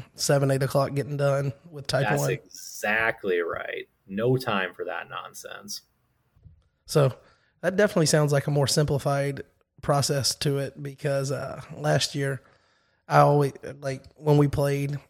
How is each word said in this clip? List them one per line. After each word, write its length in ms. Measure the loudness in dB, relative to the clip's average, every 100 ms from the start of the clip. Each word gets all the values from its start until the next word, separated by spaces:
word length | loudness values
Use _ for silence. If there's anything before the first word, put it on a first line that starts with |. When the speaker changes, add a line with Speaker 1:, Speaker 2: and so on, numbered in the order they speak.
| -12 -6
Speaker 1:
seven, 340 | 2 2 4
eight 140 | 0
o'clock 320 | 0 0 0 -2
getting 220 | -4 -2
done 360 | 0 0 -2 -6 -14
with 160 | -16 -4
Type 240 | -2 0
Speaker 2:
That's 120 | 2
Speaker 1:
one. 100 | 0
Speaker 2:
exactly 1080 | -2 -8 -20 -18 -6 -2 0 0 -2 -2 0
right. 460 | -2 -6 -8 -10 -12 _ -12
No 300 | -2 0 0
time 360 | 0 -2 -2
for 120 | -6 -8
that 220 | -8 -10
nonsense. 760 | -12 -14 -16 -16 -16 -12 -14 _ _ _ _ _ _ -20 _ _ _ -2
Speaker 1:
So 260 | 2 2 0 _ _ _ _
that 140 | -2 2
definitely 320 | 2 4 2
sounds 260 | 4 4
like 140 | 2 2
a 40 |
more 160 | 0 2
simplified 760 | 2 2 0 0 -2 -2 -6 -12 _ _ _
process 500 | 0 0 2 0 -2 -2
to 200 | -2 -2
it, 240 | -4 -8
because, 500 | -14 -8 -4 -2 -2
uh, 300 | -6 -8 -12 -14 -6
last 380 | 0 0 0 -4
year, 260 | -4 -6 _ _ _ _ _ _ 0
I 120 | 6
always, 340 | 6 6 2 -4 -14 -10
like, 220 | -8 -8 -12 _
when 220 | 4 6
we 100 | 6
played, 500 | 2 0 -2 -4 -6 -10